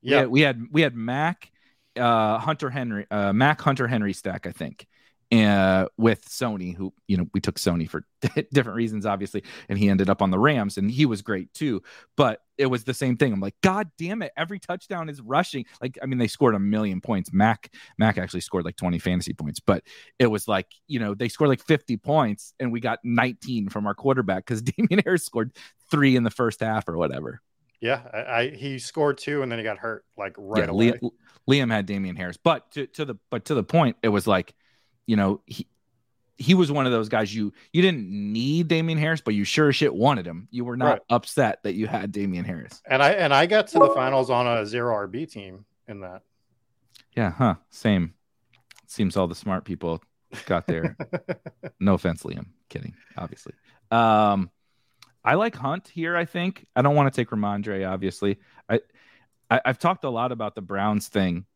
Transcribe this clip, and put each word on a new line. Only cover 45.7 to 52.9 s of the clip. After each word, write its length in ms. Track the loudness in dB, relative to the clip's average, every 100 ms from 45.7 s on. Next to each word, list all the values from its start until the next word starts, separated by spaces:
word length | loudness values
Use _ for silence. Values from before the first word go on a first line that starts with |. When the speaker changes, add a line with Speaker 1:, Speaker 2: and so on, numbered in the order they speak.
| _ -18
Speaker 2:
in 140 | -16
that. 200 | -14 -16 _ _ _ _ _ _ _ _ _ -2
Speaker 1:
Yeah, 160 | -2
huh? 240 | 2 0 0 _
Same. 420 | -4 2 2 0 -6 _ _ _ _ _ -20 _
Seems 300 | -2 -2 0
all 100 | -2
the 80 | -2
smart 280 | -6 -6 -6
people 380 | -8 -6 -6 _ _ _ -20 -4
got 220 | -4 -2
there. 300 | -4 -4 -8
Speaker 2:
<laughs> 60 | -10 -10 -10 -12 -12 _ -20 _
Speaker 1:
No 140 | 0
offense, 300 | 2 0 -4
Liam. 240 | -8 -12 -14 _ _
Kidding, 260 | -14 -14